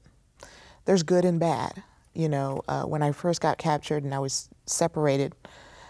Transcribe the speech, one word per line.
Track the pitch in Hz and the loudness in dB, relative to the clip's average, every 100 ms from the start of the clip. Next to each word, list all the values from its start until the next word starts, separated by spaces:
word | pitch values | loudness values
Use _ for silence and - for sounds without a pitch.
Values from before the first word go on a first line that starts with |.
| - _ _ - - - - - | -16 _ _ -20 -20 -20 -20 -8
There's | - 190 | 2 2
good | 156 180 | 4 4
and | 180 170 | 4 2
bad. | 165 135 - - - _ _ | 2 0 -2 -8 -18 _ _
You | - 160 | -4 -2
know, | 143 139 135 - | 0 -2 -4 -4
uh, | 139 | -4
when | 139 151 | -2 0
I | 147 | 0
first | 143 175 170 | 0 -2 0
got | 160 139 | 0 0
captured | 165 147 - 151 | 0 0 0 -4
and | 139 | -2
I | 135 | -4
was | 135 - - _ - | -4 -4 -8 _ -6
separated, | - 165 160 151 139 139 - - - - - - | 0 0 2 2 2 0 -6 -20 -20 -20 -20 -20